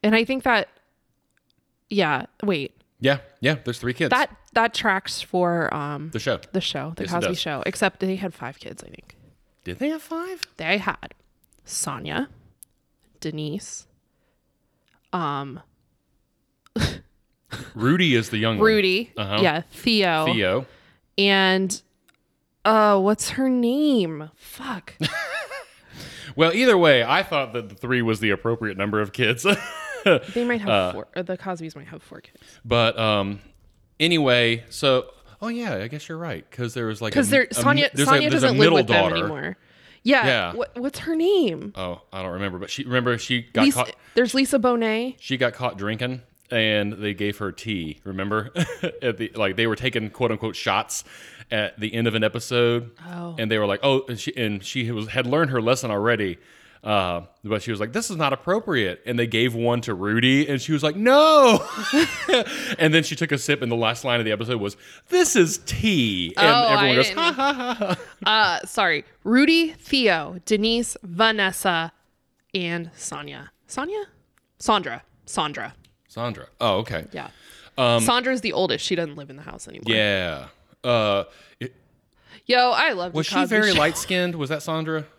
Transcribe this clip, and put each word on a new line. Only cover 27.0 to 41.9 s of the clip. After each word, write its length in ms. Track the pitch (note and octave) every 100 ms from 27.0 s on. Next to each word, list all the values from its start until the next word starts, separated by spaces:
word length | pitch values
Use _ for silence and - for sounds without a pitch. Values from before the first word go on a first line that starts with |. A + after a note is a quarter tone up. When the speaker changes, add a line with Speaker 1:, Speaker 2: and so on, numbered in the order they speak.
Speaker 2:
I 220 | A#2 D#3
thought 280 | F#3+ D3+ B2+
that 140 | A#2 G#2+
the 60 |
three 260 | G2 A#2+ B2+
was 200 | A2+ G#2+
the 100 | G#2+
appropriate 460 | G2 A#2 A#2 A2 F#2+
number 220 | G2+ G#2+
of 120 | G#2
kids. 320 | - A#2 A#2 F#3
<laughs> 540 | G3+ - - - -
Speaker 1:
They 400 | - - - A#3
might 160 | A#3+ A#3+
have 80 | G3+
Speaker 2:
Uh, 240 | G#2 F2+
Speaker 1:
four. 160 | F2+ - -
Or 60 |
the 120 | F3+ F#3
Cosbys 380 | G3 F3 E3
might 140 | D3+ C#3
have 120 | D#3
four 200 | - -
kids. 180 | - _ - -
Speaker 2:
But, 320 | A#2 A#2+ A2+ A2+
um, 440 | A2 G#2 G2 G2+ - _ _ _ _ _
anyway, 640 | D#3+ E3+ C#3 A#2+ A#2 A2+ A#2
so, 360 | - C#3+ B2+ B2 - - -
oh 60 | A3
yeah, 260 | A#3 A#3 A2
I 100 | A2
guess 200 | D3 -
you're 80 | E3
right, 300 | E3+ F#2 -
'cause 260 | - B2
there 120 | B2 A2+
was, 160 | G#2
like, 100 | A2
Speaker 1:
'Cause 140 | B3+ A3
Speaker 2:
a, 20 |
Speaker 1:
there, 140 | C4+ B3
Speaker 2:
a, 40 |
Speaker 1:
Sonia, 360 | - C4 D4 C#4+
Speaker 2:
there's 140 | - C#4
a, 40 |
Speaker 1:
Sonia 180 | C#4 D4+
Speaker 2:
there's 120 | D#4+
a 20 | C4
Speaker 1:
doesn't 120 | C3+
live 80 | D#3
Speaker 2:
middle 80 | D#3+
Speaker 1:
with 100 | A2+
them 160 | G#2
Speaker 2:
daughter. 140 | F#2+ E2
Speaker 1:
anymore. 400 | F#2+ D3 D3+ F#3+ _ _ - -
Yeah. 220 | - C4+ G#3+
Speaker 2:
Yeah. 260 | A#2+ F2
Speaker 1:
What, 240 | G#3+ - -
what's 220 | B3+ -
her 160 | - D#4+
name? 560 | E4+ G4+ B3+ D#3+ G#3
Speaker 2:
Oh, 280 | - F2+